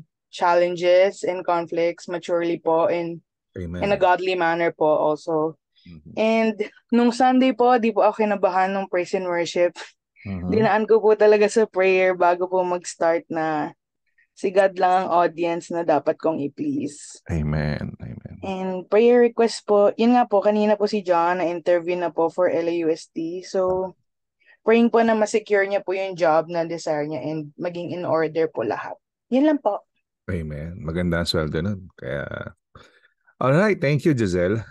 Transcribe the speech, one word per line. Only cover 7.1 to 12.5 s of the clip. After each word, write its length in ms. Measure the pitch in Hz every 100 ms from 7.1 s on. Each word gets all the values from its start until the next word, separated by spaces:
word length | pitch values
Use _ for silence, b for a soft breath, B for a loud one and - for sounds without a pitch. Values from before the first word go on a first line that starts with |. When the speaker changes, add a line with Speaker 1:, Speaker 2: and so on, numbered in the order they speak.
Speaker 1:
Sunday 400 | 233 254 254 262
po, 240 | 262 247 254
di 160 | 226
po 80 | 202
ako 220 | 208 214
kinabahan 480 | 214 196 190 180 190
nung 160 | 196 190
praise 240 | 180 170
and 140 | 196 180
worship. 480 | 175 170 180 175 - - _ _ _
Speaker 2:
Mm-hmm. 300 | 101 - 180
Speaker 1:
Dinaan 340 | 185 214 208 208
ko 140 | 220
po 160 | 208 214
talaga 320 | 214 214 208
sa 180 | 233 214
prayer 480 | 185 190 185 185
bago 320 | 185 175 180
po 160 | 180